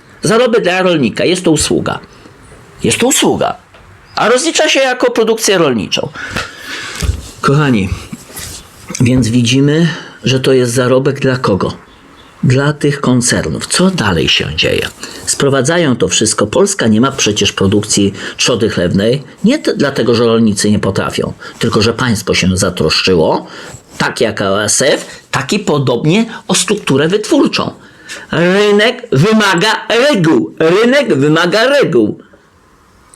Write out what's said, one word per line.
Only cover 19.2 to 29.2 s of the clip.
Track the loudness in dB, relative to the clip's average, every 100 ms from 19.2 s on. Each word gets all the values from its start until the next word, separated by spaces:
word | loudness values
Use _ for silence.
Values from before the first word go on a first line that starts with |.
| -6 -2
Nie | 0 2
t-, | -2 -2
dlatego, | -2 0 0 2
że | 2
rolnicy | 4 2 2 0
nie | 0
potrafią, | 0 -2 -4 -4 -6 -8 -16 -4
tylko | -2 0
że | 0
państwo | 0 -2 -2 -2
się | 0 0 0
zatroszczyło, | -2 0 -2 0 0 2 2 0 -4 -18 -18 -20 -18 -6
tak | -6 -2
jak | -2 -2
A | -2
O | 0
S | 0 0
F, | 0 0 -4 -18 -8
tak | -8 -2
i | -2
podobnie | 0 0 0 0 2 0 0 -6 -4
o | -4
strukturę | -2 -4 0 0 2
wytwórczą. | 0 0 2 2 -2 -6 -8 -20 -20 -18 -18 -6
Rynek | 0 2 2 4 4 2 -2 -2
wymaga | 2